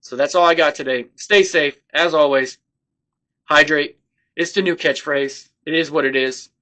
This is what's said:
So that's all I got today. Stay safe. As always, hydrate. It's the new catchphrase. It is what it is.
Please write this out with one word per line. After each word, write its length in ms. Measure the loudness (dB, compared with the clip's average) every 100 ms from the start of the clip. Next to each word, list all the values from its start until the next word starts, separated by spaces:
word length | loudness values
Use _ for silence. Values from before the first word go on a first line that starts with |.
So 140 | -16 -4
that's 180 | -2
all 120 | 2 2
I 100 | 4
got 200 | 2 0
today. 320 | -4 -4 -6 _
Stay 260 | 0 2
safe. 340 | 4 2 0 -4 _
As 200 | -2 0
always, 440 | 2 2 2 -2 -10 _ _ _ _ _ _ _ _
hydrate. 560 | _ 2 4 2 -2 _ _ _ _
It's 200 | -6 -4
the 80 | -2
new 160 | -2 0
catchphrase. 720 | -2 -4 -4 -4 -4 -8 -20 _ -4
It 80 |
is 180 | -4 -2
what 140 | -2 -2
it 100 | -2
is. 360 | -2 -6 -16 _